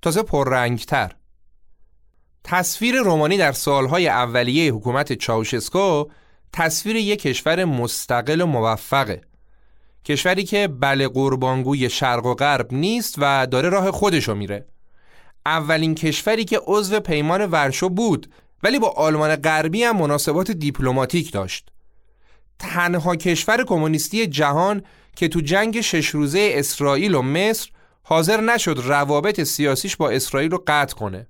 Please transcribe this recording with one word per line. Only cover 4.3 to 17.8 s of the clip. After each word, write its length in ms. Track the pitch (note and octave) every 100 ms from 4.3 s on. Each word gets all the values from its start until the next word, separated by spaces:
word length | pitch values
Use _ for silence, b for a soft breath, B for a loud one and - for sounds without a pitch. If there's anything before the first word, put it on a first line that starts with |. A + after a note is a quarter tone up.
| A#2+ B2 C#3 D#3+
حکومت 420 | G#2+ A#2 B2+ D3
چاوشسکو 920 | B2+ - A2+ A2 B2 - F3+ G3 D3+ D3+ b b b b
تصویر 420 | - E3 D#3+ G3+ A3+
یک 260 | G3+ G#3
کشور 440 | D3 B2 - E3+ F3+
مستقل 760 | C3 A#2+ - - A#2+ A#2 D#3+
و 40 | F3
موفقه. 760 | C3 A2 A2 - C#3 A#2+ D#2+ - _ - - - - - - -
کشوری 380 | C#3+ C4+ G3
که 240 | F#3 G3+ G3+
بله 400 | C3 C#3 C#3 C3+
قربانگوی 840 | B2+ C3+ C3 B2+ C3 C3 C#3 B2
شرق 360 | - C3 A#2+ A#2+
و 80 |
غرب 400 | B2 C#3+ C#3 A2
نیست 420 | B2+ F3+ A#3 G#3+ -
و 300 | C#3+ C3+ B2+
داره 220 | B2+ D#3+
راه 220 | F#3+ F#3+
خودشو 440 | F#3+ G3+ E3 A#2 G#2
میره. 300 | G2 G2+ - - b b b b b b D3
اولین 500 | D#3+ D3 D#3+ D#3+ D#3
کشوری 500 | D#3+ D3+ - A3 G#3+
که 140 | A3 -
عضو 320 | G3+ G3 G#3+
پیمان 460 | G3+ D3+ D3+ F#3 G#3
ورشو 440 | E3 C#3 C3+